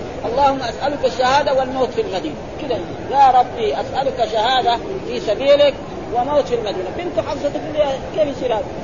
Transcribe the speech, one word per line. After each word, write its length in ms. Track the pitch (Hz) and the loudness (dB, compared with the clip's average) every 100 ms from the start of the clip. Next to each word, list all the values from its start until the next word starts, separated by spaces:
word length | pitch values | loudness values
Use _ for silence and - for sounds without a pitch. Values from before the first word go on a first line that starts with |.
| - - 214 | -10 -8 -4
اللهم 340 | 247 277 269 | 2 2 2
أسألك 440 | 240 214 277 285 254 | -4 -4 -4 0 -2
الشهادة 480 | 233 254 277 302 | 2 2 4 2
والموت 360 | 262 262 262 233 | 0 0 0 -2
في 120 | 233 | 0
المدينة". 340 | 208 359 311 240 - - | -4 -4 -6 -8 -10 -8
كده: 140 | 294 208 156 - - | -4 -4 -4 -8 0
"يا 200 | 269 269 254 | 6 6 6
ربي، 340 | 247 196 208 | 4 0 -2
أسألك 560 | 185 208 254 269 233 208 | -2 -2 -2 -2 0 0
شهادة 460 | 220 226 262 240 233 - - - | 0 2 2 2 0 -2 -8 -6
في 120 | 240 | -4
سبيلك 540 | - 208 277 285 285 - - - - | -2 0 4 6 6 2 -6 -12 -4
وموت 340 | 233 247 294 247 | -2 2 2 2
في 80 | 240 | -2
المدينة". 340 | 208 185 180 302 | -2 -4 -6 -6
بنت 300 | 349 330 302 | -4 -2 -2
حفصة 220 | 285 285 | -4 -4
تقول: 260 | 294 311 587 | -4 -2 0
"يا، 160 | 571 269 - - | 0 0 -4 -2
كيف 220 | 587 262 | -2 0
يصير 160 | 254 | -2
هذا؟ 100 | 220 180 - | -2 -2 -6